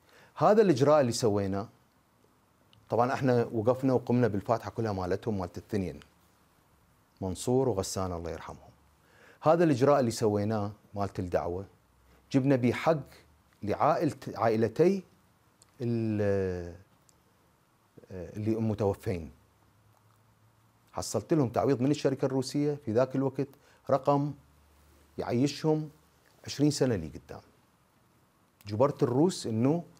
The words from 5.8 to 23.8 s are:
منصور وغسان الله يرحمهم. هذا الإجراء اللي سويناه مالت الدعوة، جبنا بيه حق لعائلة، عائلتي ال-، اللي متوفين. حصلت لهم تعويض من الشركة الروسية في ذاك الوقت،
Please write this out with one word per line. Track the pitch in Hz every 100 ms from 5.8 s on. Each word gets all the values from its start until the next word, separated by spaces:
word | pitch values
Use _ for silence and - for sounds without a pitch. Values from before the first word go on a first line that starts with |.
| 87 71 - _ _ _ _ _ _ _ _ _ _ -
منصور | 95 90 - 127 131
وغسان | 98 95 101 92
الله | 85 85
يرحمهم. | 80 - - - _ _ _ _ _ - -
هذا | 151 170
الإجراء | 170 123 131 143
اللي | 120
سويناه | - 110 104 101 110 104 110 _
مالت | 101 98 -
الدعوة، | 90 87 82 90 98 _ _ _ _ _ -
جبنا | 135 135 131
بيه | 120
حق | 110 - 156 - - _ _ _ _
لعائلة، | 104 101 131 156 151 - -
عائلتي | 95 113 110 113 - 175 196 - _ _ _ _ _ _ -
ال-، | 120 117 110 104 101 98 95 90 87 90 _ _ _ _ _ _ _ _ _ _ _ - -
اللي | 92 85 104 107 110
متوفين. | 110 101 101 98 - 90 73 - _ _ _ _ _ _ _ _ _ _ _ _ _ _ _
حصلت | - - 110 -
لهم | 165 120
تعويض | 107 113 131
من | 131
الشركة | 143 143 131 135
الروسية | 131 127 147 147 143
في | -
ذاك | 107 131 135
الوقت، | 135 131 135 - _ _